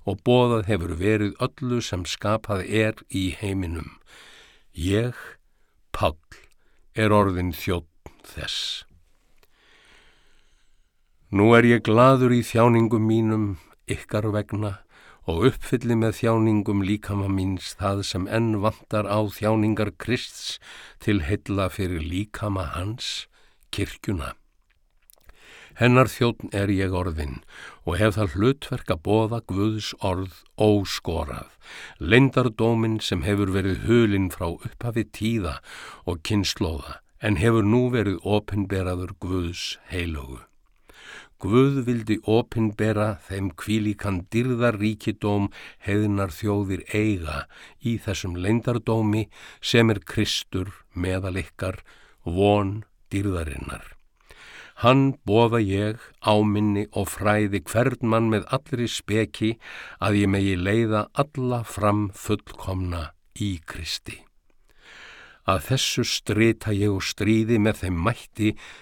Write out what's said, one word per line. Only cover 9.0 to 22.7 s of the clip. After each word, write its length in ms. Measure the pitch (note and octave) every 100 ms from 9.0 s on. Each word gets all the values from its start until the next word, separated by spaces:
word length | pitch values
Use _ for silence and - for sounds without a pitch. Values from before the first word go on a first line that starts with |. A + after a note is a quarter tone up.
| _ _ _ _ _ _ _ _ _ - _ _ _ _ _ _ _ _ _ _ _ _ _
Nú 200 | G2 G#2+
er 120 | A#2 A#2+
ég 180 | A#2+
glaður 520 | A2 G#2+ B2+ C3 B2+ B2
í 60 |
þjáningum 600 | A2+ A#2 A#2+ A#2 A2+ A2+ A2
mínum 400 | A2+ A2 G#2+ G#2 F#2 - _
ykkar 440 | - - - G#2+ G#2+
vegna 460 | G#2 G#2 G2+ G#2 G2 - _ - -
og 180 | - E2
uppfylli 540 | A#2+ - - B2 A#2 A#2
með 220 | A2 G#2+
þjáningum 640 | A#2 A2+ A2 G#2+ G2+ G2+ G2
líkama 400 | G#2 - G2+ G2
míns 460 | F#2+ F#2+ F#2 -
það 300 | - G2+ G2 G2
sem 220 | F#2 F#2+
enn 300 | A2+ A2+ G#2+
vantar 480 | G#2+ - - G#2+ G2+
á 80 | G#2
þjáningar 720 | G#2+ - G#2 A2 G#2+ G#2+ G#2 -
Krists 640 | - B2 - - - - - - - -
til 220 | - G2+
heilla 460 | D2+ G#2 - G2 F#2
fyrir 360 | - F#2 F2
líkama 640 | D#2 F2 G#2 - G#2+ G2 D#2